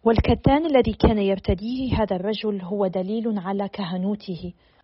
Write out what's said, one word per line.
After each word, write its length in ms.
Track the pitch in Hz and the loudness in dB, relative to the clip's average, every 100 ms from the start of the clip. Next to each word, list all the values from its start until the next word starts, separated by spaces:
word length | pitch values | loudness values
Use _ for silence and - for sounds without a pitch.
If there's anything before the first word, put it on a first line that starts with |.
| 220 | 4
والكتان 600 | 226 - 233 - 277 330 | 2 4 2 4 2 4
الذي 280 | 269 226 | 4 2
كان 240 | 208 233 214 | 2 2 4
يرتديه 760 | 196 190 - 180 214 254 262 220 | 2 0 0 -2 -2 -4 -2 0
هذا 140 | 208 185 | 0 -2
الرجل 460 | 185 208 220 202 | -2 -4 -4 -4
هو 260 | 180 202 196 | -6 -2 -2
دليل 460 | 185 185 226 233 208 | -2 -4 -4 -2 -4
على 320 | 185 196 196 | -4 -4 -4
كهنوته. 840 | - 185 185 190 208 - 170 180 - _ _ | -6 -6 -4 -2 -4 -6 -10 -10 -14 _ _